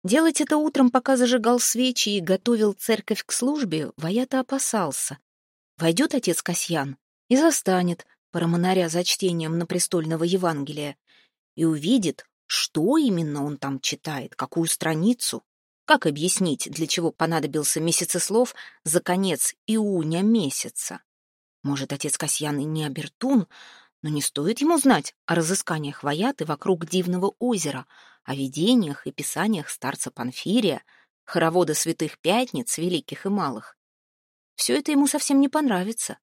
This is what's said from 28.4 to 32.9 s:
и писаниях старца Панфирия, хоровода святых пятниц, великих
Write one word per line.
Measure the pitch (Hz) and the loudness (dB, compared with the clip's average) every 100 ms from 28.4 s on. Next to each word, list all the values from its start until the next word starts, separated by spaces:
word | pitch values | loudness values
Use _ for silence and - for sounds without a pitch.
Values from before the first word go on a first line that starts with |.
| 135 143 190 247 165 143 - | -4 0 2 4 2 -6 -12
и | |
писаниях | - 143 147 196 196 147 | -10 -8 -2 -2 -2 -4
старца | - 127 - - | -8 -8 -6 -10
Панфирия, | - 120 - - 226 208 135 _ _ _ _ | -8 -10 -6 0 2 2 -2 _ _ _ _
хоровода | - 170 165 175 165 | -6 0 2 2 2
святых | 151 165 160 156 - | 0 -2 -2 -6 -2
пятниц, | 160 214 254 156 120 - | 0 0 0 -4 -6 -4
великих | 175 | -2